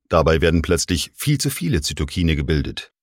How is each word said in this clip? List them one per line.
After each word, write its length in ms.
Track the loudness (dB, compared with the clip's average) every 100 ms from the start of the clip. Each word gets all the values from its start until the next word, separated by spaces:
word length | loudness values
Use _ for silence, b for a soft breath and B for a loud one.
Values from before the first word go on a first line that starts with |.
| _
Dabei 320 | 2 4 4
werden 180 | 4 2
plötzlich 500 | 2 0 0 -4 -4
viel 240 | -6 -2 0
zu 100 | -2
viele 320 | -4 -2 -2
Zytokine 560 | -4 -6 -6 0 0 0
gebildet. 560 | 0 0 -2 -8 -14 _